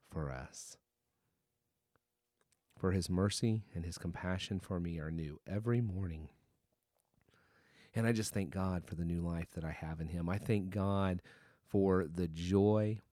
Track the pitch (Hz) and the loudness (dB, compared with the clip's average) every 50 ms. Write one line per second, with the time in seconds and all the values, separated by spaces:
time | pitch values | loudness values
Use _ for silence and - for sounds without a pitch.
0 | _ _ - 85 76 69 65 64 64 - - - - - - _ _ _ _ _ | _ _ -6 -6 -6 -4 -6 -8 -10 -12 -14 -16 -16 -16 -18 _ _ _ _ _
1 | _ _ _ _ _ _ _ _ _ _ _ _ _ _ _ _ _ _ _ _ | _ _ _ _ _ _ _ _ _ _ _ _ _ _ _ _ _ _ _ _
2 | _ _ _ _ _ _ _ _ _ _ _ _ _ _ _ - - 92 92 98 | _ _ _ _ _ _ _ _ _ _ _ _ _ _ _ -2 0 2 2 2
3 | 85 - 92 90 95 101 - - - 117 110 110 101 - - 87 87 85 82 - | 0 0 2 2 2 2 2 0 0 0 0 0 -2 -6 -8 -6 -6 -6 -6 -6
4 | - 87 87 - - 92 92 92 - - 104 92 - - 98 87 87 85 82 82 | -6 -6 -6 -4 -4 -4 -4 -4 -4 -4 -6 -6 -4 -4 -4 -4 -2 -4 -4 -6
5 | 76 78 82 82 80 73 73 - _ - 95 104 110 117 120 123 120 107 92 92 | -6 -6 -6 -6 -6 -6 -10 -12 _ -6 -4 -2 0 2 2 2 0 0 -2 -4
6 | 98 90 82 78 78 - - _ _ _ _ _ _ _ _ _ _ _ _ _ | -4 -6 -6 -8 -12 -14 -16 _ _ _ _ _ _ _ _ _ _ _ _ _
7 | _ _ _ _ _ _ _ _ _ _ _ _ _ _ _ - - - _ 117 | _ _ _ _ _ _ _ _ _ _ _ _ _ _ _ -20 -20 -6 _ 0
8 | 113 113 120 110 107 - - 107 98 76 - 98 95 95 92 90 82 - - 78 | 2 4 4 2 0 0 0 -2 -2 -2 -2 -2 0 0 0 -2 -2 -4 -4 -2
9 | 85 82 85 85 85 85 85 85 82 - - 85 80 80 80 - - 78 80 80 | -2 0 0 0 0 0 -2 -2 -4 -6 -6 -6 -6 -6 -6 -6 -6 -8 -6 -4
10 | 82 78 82 87 85 85 92 104 - - 113 104 92 92 92 107 98 98 98 98 | -4 -4 -2 -2 0 0 -2 -2 2 2 2 2 2 0 -2 0 2 2 4 4
11 | 98 95 90 90 - - - - - - _ _ _ _ - 101 98 98 95 92 | 4 2 2 0 -4 -10 -20 -20 -20 -20 _ _ _ _ 2 4 6 6 6 4
12 | 90 76 82 87 90 82 80 80 85 90 95 98 98 104 107 107 107 107 110 107 | 4 0 -2 -2 -2 -2 -2 -4 0 4 6 6 6 6 6 4 4 2 -2 -4
13 | _ _ | _ _